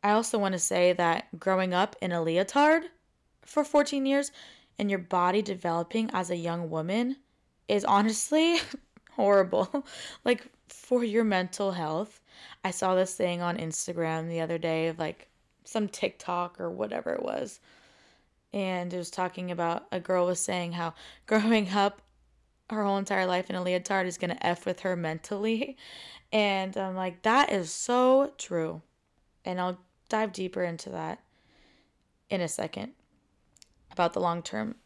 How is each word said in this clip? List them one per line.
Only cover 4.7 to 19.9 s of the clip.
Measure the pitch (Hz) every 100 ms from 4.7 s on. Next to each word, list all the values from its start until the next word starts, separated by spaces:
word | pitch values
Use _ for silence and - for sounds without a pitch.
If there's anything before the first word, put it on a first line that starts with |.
| _
and | 208
your | 196
body | 175 185 175 196
developing | 208 185 180 170 170 220 220
as | - 175
a | 175
young | 170 170 170
woman | 160 160 208 240 269 _ _ _ _ -
is | 208
honestly | 196 202 214 220 - 311 330 339 - - _
<laughs> | - _
horrible. | - 202 202 185 - 185 285 269 - - -
Like, | - 247 - _ _
for | - - 247
your | 240 214 220
mental | 190 180 - 196
health. | 180 156 160 214 - _ - - -
I | 190
saw | 180 185 185
this | 185 -
thing | 180 175
on | 175 175
Instagram | 165 160 - 170 165 160 165
the | 165
other | 165 170
day | 165 160 165
of, | 165
like, | 160 170 - _ _ _ -
some | 226 208
TikTok | - - - - 175 175 -
or | 175
whatever | 185 - - -
it | -
was. | - - 139 - _ - _ _ _ _ _ _ _
And | 208 190 185 180
it | 180
was | 170
talking | - - - 180
about, | 170 170 170 -